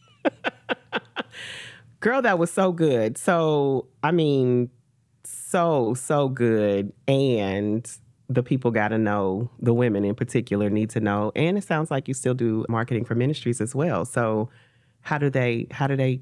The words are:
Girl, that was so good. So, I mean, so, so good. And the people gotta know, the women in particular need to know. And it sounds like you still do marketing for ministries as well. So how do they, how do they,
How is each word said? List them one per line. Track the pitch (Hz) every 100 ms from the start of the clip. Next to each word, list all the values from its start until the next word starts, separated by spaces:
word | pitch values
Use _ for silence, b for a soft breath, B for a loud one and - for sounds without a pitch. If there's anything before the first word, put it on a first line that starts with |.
| _ _ - - - - - - _ - - - - B B B B B B _
Girl, | 214 269
that | 240 175
was | 175
so | - 185
good. | 165 156 120 110 -
So, | - 170 160 147 139 131 - _
I | 151
mean, | 170 151 135 127 123 123 - _ _ _ _ -
so, | - - 185 170 147 110 131
so | - 147 135
good. | 131 120 110 104 101 101 - -
And | 135 135 113 98 95 104 110 - - _ _ -
the | 123
people | 123 131 120
gotta | 110 104 113
know, | 107 104 98 98 120 -
the | 113
women | 117 123 101 101
in | 110
particular | 120 123 - 101 104
need | 104 107
to | 117
know. | 107 101 107 -
And | 160 202
it | -
sounds | 156 160
like | 135 -
you |
still | 131 127 127
do | 117 110 107
marketing | 113 117 117 120
for | 117
ministries | 131 151 120 120
as | 110 131
well. | 165 98 -
So | 127 113 107 - b b b b b
how | - 147
do | 143
they, | 135 123 117 120
how | - 139
do | 135
they, | 131 127